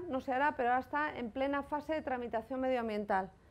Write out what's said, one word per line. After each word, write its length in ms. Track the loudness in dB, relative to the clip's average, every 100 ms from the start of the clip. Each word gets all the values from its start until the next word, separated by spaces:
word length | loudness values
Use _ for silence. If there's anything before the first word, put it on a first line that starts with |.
| -2
no 140 | -2
se 100 | 0
hará, 240 | 2 2 4
pero 140 | 2
ahora 100 | 2
está 340 | 2 -2 -2 -2
en 140 | -4
plena 320 | 0 0 0
fase 300 | -2 -4 -2
de 80 | -2
tramitación 600 | -2 -2 -2 -4 -2 0
medioambiental, 680 | 2 2 0 -2 2 0 0 -8 -20